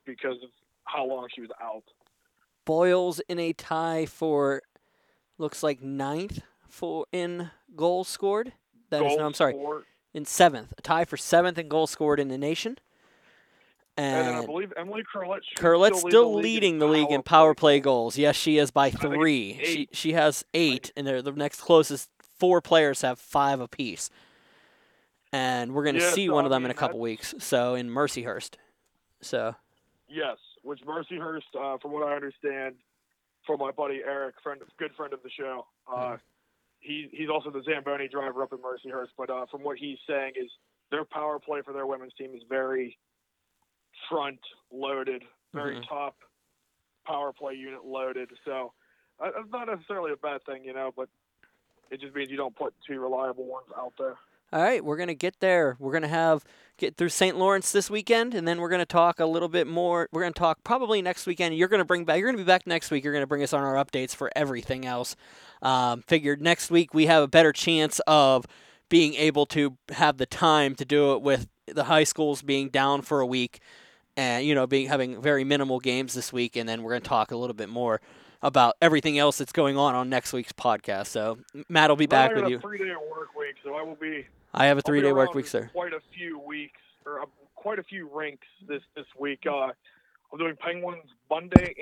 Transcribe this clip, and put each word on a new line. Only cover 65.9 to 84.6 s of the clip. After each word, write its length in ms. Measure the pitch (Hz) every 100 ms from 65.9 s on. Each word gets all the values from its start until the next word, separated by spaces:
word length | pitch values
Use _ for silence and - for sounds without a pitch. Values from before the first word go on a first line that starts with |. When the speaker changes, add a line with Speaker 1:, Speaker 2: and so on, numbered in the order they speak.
| 120 -
Speaker 2:
figured 340 | 165 143 143
next 300 | 160 175 -
week 220 | 170 170
we 120 | 156 156
have 140 | 160
a 60 | 143
better 240 | 165 160
chance 460 | - - 160 156 - -
of 380 | 151 135 131 - - _ _ -
being 240 | 165 151 143
able 300 | 156 143 143
to 300 | 156 143 131 -
have 280 | 147 156 135
the 80 | -
time 480 | - 165 151 139 135
to 100 | 131
do 280 | 147 143
it 80 | 127
with 260 | 139 127 104 _ -
the 160 | 151
high 200 | 143 156 151
schools 360 | - 151 139
being 280 | 143 139 135
down 340 | 135 139 143
for 160 | - 147
a 60 | 127
week 320 | 131 123 - _ - - _ _ -
and, 260 | 131 120 147
you 100 | 143
know, 100 | 127
being, 220 | 135 131
having 340 | 139 127 113
very 220 | 143 139
minimal 360 | 135 143 135 127
games 360 | 127 127 131 127
this 180 | -
week, 220 | 127 120 120
and 120 | 113
then 140 | 113
we're 100 | 113
gonna 100 | 120
talk 280 | - 120 107
a 80 | 120
little 160 | 123
bit 160 | 110 104
more 320 | 117 120 110 - - - _
about 340 | 139 135 120 -
everything 380 | 165 156 156 143
else 180 | 147 -
that's 140 | 131
going 260 | - 143 139
on 160 | 143
on 160 | 123 127
next 240 | 131 -
week's 200 | 127 117
podcast. 540 | - 123 107 - 98 101
So, 300 | 113 107 113 -
M-, 120 | 139 -
Matt 200 | 165 151
will 60 | 147
be 80 | 147
Speaker 1:
Well, 40 | 135 131
Speaker 2:
back 40 |
Speaker 1:
I 20 |
Speaker 2:
with 100 | -
Speaker 1:
got 40 | -
a 40 |
Speaker 2:
you. 80 | 123
Speaker 1:
three-day 360 | 202 202 190 165 151
work 240 | 160 151 147
week, 180 | 147 135
so 120 | 139 147
I 80 |
will 120 | 156 151
be, 300 | 156 151 - _ _
Speaker 2:
I 120 | -